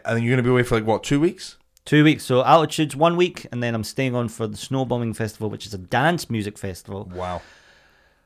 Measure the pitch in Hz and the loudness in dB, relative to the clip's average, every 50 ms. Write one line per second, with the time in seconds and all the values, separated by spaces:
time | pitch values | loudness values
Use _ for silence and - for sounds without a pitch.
0 | - 110 113 117 117 117 131 127 120 123 127 123 120 - 120 113 107 110 - 120 | -4 -2 -2 0 2 2 2 2 4 4 4 2 2 2 0 0 2 0 0 0
1 | - - 143 143 160 175 - - - - - _ _ _ _ _ _ - 147 151 | 0 0 0 2 2 0 -2 -4 -16 -18 -20 _ _ _ _ _ _ 2 6 6
2 | 151 156 143 110 - - 127 123 127 123 151 165 156 156 - - 156 139 127 139 | 8 6 6 2 0 0 2 2 6 6 6 6 6 2 0 -2 -2 -2 0 2
3 | 160 170 170 175 180 170 - - - - 123 120 120 120 117 110 104 - - - | 2 2 4 2 0 0 0 -8 -14 -10 -6 -4 -2 -2 -2 -2 -4 -4 -4 -4
4 | 135 131 120 123 120 107 - - 113 107 104 - - - 135 135 131 117 123 120 | -2 -2 -2 -2 -4 -4 -4 -6 -6 -6 -6 -10 -8 -4 -4 -2 -2 -2 -2 -2
5 | 120 113 104 - 113 107 - - 110 104 104 101 - 104 104 92 90 - - 120 | -2 -4 -4 -4 -6 -6 -6 -6 -8 -8 -8 -8 -12 -12 -12 -12 -8 -2 -2 0
6 | 139 165 175 160 - - 117 107 98 104 - - - 98 90 - - - 101 98 | 2 2 0 0 -4 -4 -4 -4 -4 -6 -8 -10 -10 -10 -10 -10 -12 -12 -12 -12
7 | 104 92 90 90 92 90 90 85 - - - - _ _ _ _ _ _ _ _ | -12 -12 -10 -8 -8 -6 -8 -8 -10 -14 -20 -20 _ _ _ _ _ _ _ _
8 | _ _ _ _ _ | _ _ _ _ _